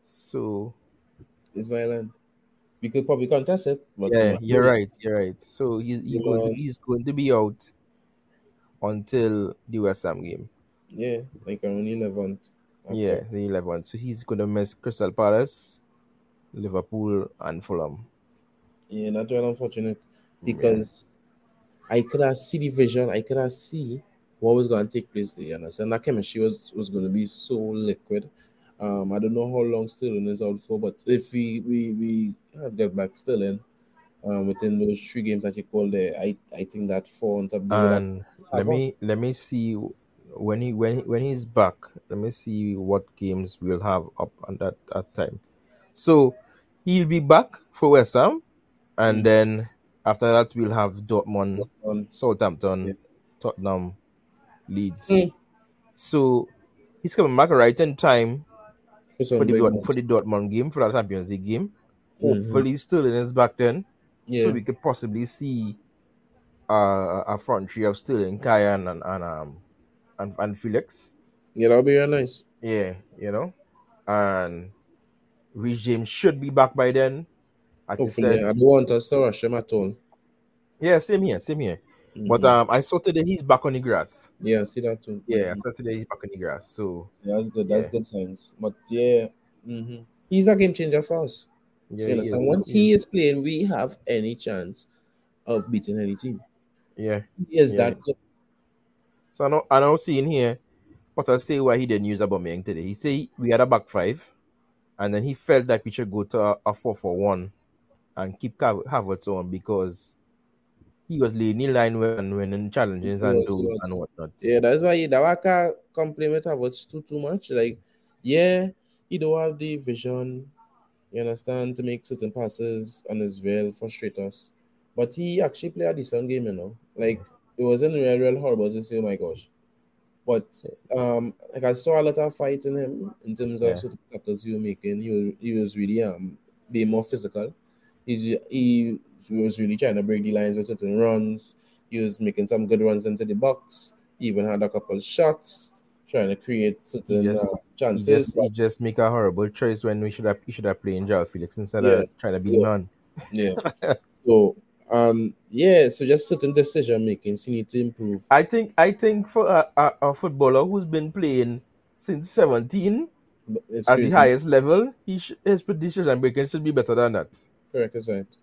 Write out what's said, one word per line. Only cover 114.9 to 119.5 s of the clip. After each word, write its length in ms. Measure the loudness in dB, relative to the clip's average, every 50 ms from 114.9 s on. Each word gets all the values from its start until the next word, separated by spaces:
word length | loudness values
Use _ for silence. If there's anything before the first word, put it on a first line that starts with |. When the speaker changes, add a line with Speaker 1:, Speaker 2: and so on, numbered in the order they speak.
| 2 2 2
Speaker 2:
that's 160 | 2 2 4
why 100 | 4 4
I 40 | 2
can't 400 | 2 2 2 2 4 2 0 -2 -6 _ _
compliment 520 | _ -4 -4 -4 -4 -4 -2 -2 -2 -2 -2
Havertz 440 | -4 -4 -2 -4 -4 -6 -8 -20 _
too, 140 | -16 -16
too 180 | -14 -10 -8 -8
much. 300 | -6 -6 -6 -6 -6 -4
Like, 280 | 0 0 0 0 -2 -10 _ _ _ _ _ _ _ _
yeah, 460 | -4 0 2 4 4 4 4 2 0 -4 -8 _ _ _ _ _ _ _
he 80 | -6 -4
don't 220 | 0 0 0 0
have 180 | 0 -2